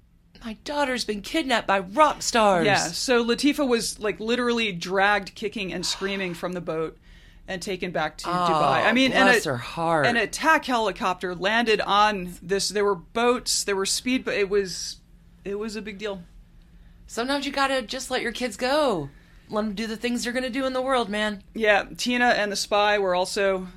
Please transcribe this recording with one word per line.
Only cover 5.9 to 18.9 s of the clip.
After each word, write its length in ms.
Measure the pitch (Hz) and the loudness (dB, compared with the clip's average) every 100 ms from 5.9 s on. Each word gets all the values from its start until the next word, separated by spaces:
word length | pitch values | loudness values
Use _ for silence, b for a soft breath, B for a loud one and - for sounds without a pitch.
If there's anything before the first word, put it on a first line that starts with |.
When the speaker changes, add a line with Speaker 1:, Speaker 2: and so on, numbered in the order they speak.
| - 196 196 185 | -4 -4 -4 -4
Speaker 2:
from 180 | 170 180 | -4 -6
the 80 | 180 | -6
boat 380 | 175 160 160 - b b b b - | -6 -4 -4 -8 b b b b -10
and 140 | 185 | -8
taken 300 | 202 185 185 | -6 -6 -4
back 260 | 170 156 - | -2 -4 -4
to 100 | - | -2
Speaker 1:
Oh, 20 | |
Speaker 2:
Dubai. 500 | 180 175 156 143 - 208 | 2 4 4 4 4 4
I 60 | |
mean, 220 | 233 262 | 4 4
and 160 | - 247 | 4 6
Speaker 1:
bless 160 | 233 160 | 4 2
Speaker 2:
a, 60 | |
Speaker 1:
her 60 | 123 | -4
heart. 480 | - - 165 165 180 | -6 -4 0 2 4
Speaker 2:
an 120 | 233 | 2
attack 480 | 208 - 302 311 302 | -2 -2 2 2 2
helicopter 680 | 247 214 185 214 180 185 | 0 0 -2 -2 -2 -4
landed 460 | 175 185 226 226 214 | -2 0 2 2 2
on 540 | - 202 214 208 180 180 | 2 4 4 2 -6 -10
this. 260 | 170 196 185 | -4 -2 -2
There 160 | 196 | 0
were 120 | 202 185 | 0 0
boats, 680 | - 226 240 247 - - | -4 0 2 2 0 -4
there 120 | - 196 | -2 -2
were 80 | 190 | -2
speed, 400 | - 254 254 247 | -2 -2 -2 -2
but 80 | |
it 160 | 185 196 | -2 0
was, 480 | 202 190 170 - - - - - - 185 | 0 -2 -6 -10 -12 -20 -20 -20 -16 -10
it 100 | 202 | -8
was 220 | 220 208 | -6 -8
a 40 | |
big 160 | 202 196 | -10 -8
deal. 260 | 208 190 175 - - - b b b b b | -8 -8 -12 -20 -20 -20 b b b b b
Speaker 1:
Sometimes 380 | - 247 285 277 | -6 -2 -2 -2
you 80 | |
gotta 280 | 277 269 269 | -2 0 0
just 300 | 208 262 254 | -2 -8 -4
let 100 | 254 | -2
your 100 | 226 | -2
kids 240 | - 247 - | -4 -6 -4
go. 520 | 247 294 285 | 0 2 2